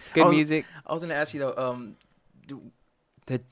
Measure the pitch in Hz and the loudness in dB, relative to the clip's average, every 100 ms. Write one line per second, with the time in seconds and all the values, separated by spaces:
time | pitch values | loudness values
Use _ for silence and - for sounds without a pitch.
0 | - 160 175 156 151 156 - 151 - 165 | -2 4 6 6 2 0 -4 -12 -8 -8
1 | 165 147 151 147 135 - 127 123 113 - | -4 -4 -4 -4 -4 -2 -4 -6 -10 -18
2 | _ _ _ _ - 135 117 - _ _ | _ _ _ _ -20 -18 -20 -20 _ _
3 | _ _ - 127 - | _ _ -6 -6 -6